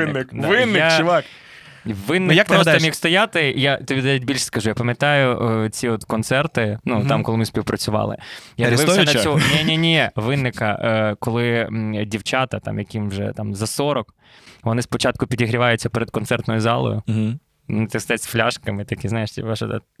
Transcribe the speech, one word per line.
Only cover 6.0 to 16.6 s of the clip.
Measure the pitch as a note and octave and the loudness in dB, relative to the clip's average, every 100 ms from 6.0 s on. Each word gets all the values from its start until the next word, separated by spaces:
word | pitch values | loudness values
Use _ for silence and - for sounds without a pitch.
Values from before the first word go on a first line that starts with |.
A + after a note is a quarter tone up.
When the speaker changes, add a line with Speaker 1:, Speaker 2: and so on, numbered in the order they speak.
Speaker 2:
концерти, | - A2+ G#2+ C3 D3+ - A2 G#2 | -2 -4 0 0 0 0 -2 -2
ну, | - A#2+ | -2 0
Speaker 1:
Мгм. | C3+ | 2
Speaker 2:
там, | A2+ | 2
коли | A2+ A2+ | 2 0
ми | A2 | 0
співпрацювали. | A2 G#2 - - G#2+ G#2 G#2+ - - - - | -2 -2 -4 -2 -2 -2 -4 -12 -18 -14 -2
Я | A#2+ | 2
дивився | A#2+ D#3+ F3+ | 4 4 4
на | |
Speaker 1:
Арестовича? | D3 C3 D#3+ D3+ C#3+ | 4 4 2 2 2
Speaker 2:
цю, | D3+ | 2
ні-ні-ні, | D#3+ D#3+ E3 D#3+ A#2 - | 2 2 2 2 2 0
Винника, | A2 C#3 B2+ - A2 G2+ | -2 0 -2 -2 -2 0
е, | A#2 A2 G#2+ G#2 | 0 2 0 -2
коли, | - A#2 A#2+ A#2 | -2 0 0 0
м, | A2+ A2+ G#2+ G#2+ G#2 | -2 -4 -4 -4 -4
дівчата, | G#2+ - C3 C3 G2+ | -4 -2 -2 -2 -4
там, | G#2 G#2 | -6 -6
яким | G2+ A2 G#2 | -6 -4 -4
вже, | G2 G2+ G2+ | -4 -4 -6
там, | G#2 | -8
за | G2 G#2+ | -4 -4
сорок, | - C#3+ C3 G#2+ _ _ - - - | 0 0 -2 -6 _ _ -20 -20 -6
вони | A#2 A2+ | -2 -2
спочатку | B2 A#2+ B2+ - B2+ | -2 0 0 0 -2
підігріваються | B2 A2+ A#2 A#2+ A2+ A#2 | 0 0 2 2 2 0
перед | A2+ A2+ | -4 -4
концертною | A2+ G#2 A#2 - A2+ | -4 -2 -2 0 0